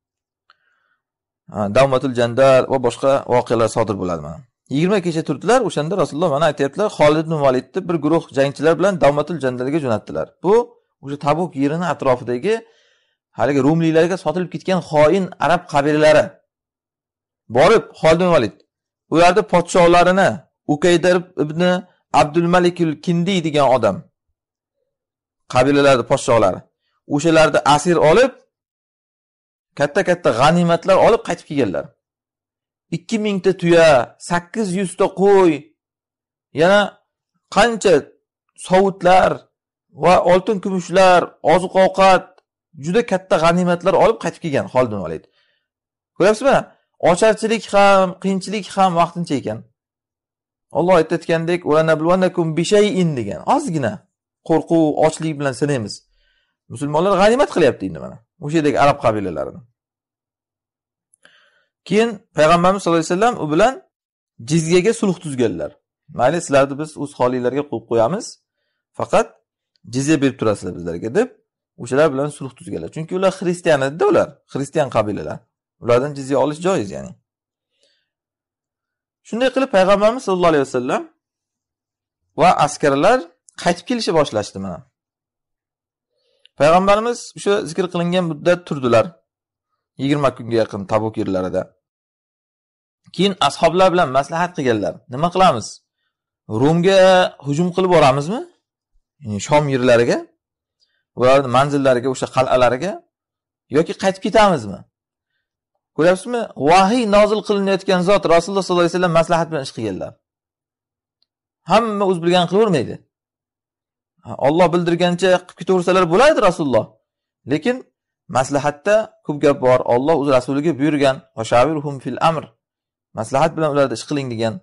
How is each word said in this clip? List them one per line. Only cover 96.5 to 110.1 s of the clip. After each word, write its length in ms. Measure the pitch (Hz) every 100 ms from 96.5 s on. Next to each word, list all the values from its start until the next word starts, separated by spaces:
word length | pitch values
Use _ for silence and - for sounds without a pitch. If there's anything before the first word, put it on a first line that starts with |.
| 107 139 165 175 190 185 185 185 -
hujum 300 | 135 143 180
qilib 180 | 175 185
boramizmi? 500 | 170 143 135 147 240 349 _ _ _ _ _ _ _
Ya'ni 160 | 107 101
Shom 240 | - 151 147
yerlariga, 500 | 135 123 117 120 202 339 _ _ _ _ _ _ _ _ -
ularning 360 | 123 135 135
manzillariga, 560 | 120 143 143 135 123 127
o'sha 180 | 131 131
qal'alariga 640 | - 131 127 123 127 175 339 _ _ _ _ _ _ _
yoki 220 | 131 170
qaytib 300 | 196 190 277
ketamizmi?" 580 | 226 220 208 160 107 92 - _ _ _ _ _ _ _ _ _ _ -
Ko'ryapsizmi? 440 | 165 185 240 240 220 -
Vahiy 480 | 135 180 190 254 220
nozil 340 | 202 208 214
qilinayotgan 580 | - 202 196 190 - 185
zot 200 | 175 202
Rasululloh 400 | 170 170 170 196
sollallohu 220 | 180 180 170
alayhi 100 | 180
vasallam 180 | 180
maslahat 320 | 165 165 170 170
bilan 140 | 160
ish 120 | 135
qilganlar. 380 | - 110 90 73